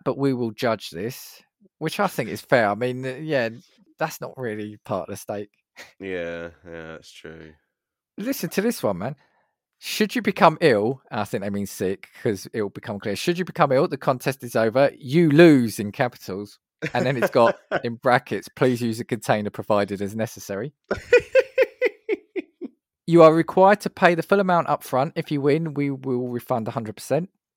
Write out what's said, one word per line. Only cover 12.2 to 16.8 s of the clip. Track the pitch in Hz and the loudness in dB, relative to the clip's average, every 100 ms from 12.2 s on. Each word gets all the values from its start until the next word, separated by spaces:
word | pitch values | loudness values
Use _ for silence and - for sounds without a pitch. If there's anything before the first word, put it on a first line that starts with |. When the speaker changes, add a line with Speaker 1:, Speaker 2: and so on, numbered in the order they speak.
Speaker 1:
'cause | 123 98 - | -4 -4 -6
it | 117 | -6
will | 101 | -6
become | - - 101 | -8 -10 -8
clear. | 110 98 | -6 -4
Should | - 175 | -2 -2
you | 175 | -4
become | - 147 | 0 2
ill, | 131 - | 2 0
the | 139 | -2
contest | - 131 - 127 | -2 -2 -2 -6
is | 120 117 | -4 0
over. | 113 117 139 - | 2 4 2 0
You | 131 156 165 | -2 2 6
lose | 143 170 143 113 101 | 8 8 8 4 -2
in | 104 | -6
capitals. | - 123 - - 95 104 _ _ _ | -2 -4 -4 -12 -10 -12 _ _ _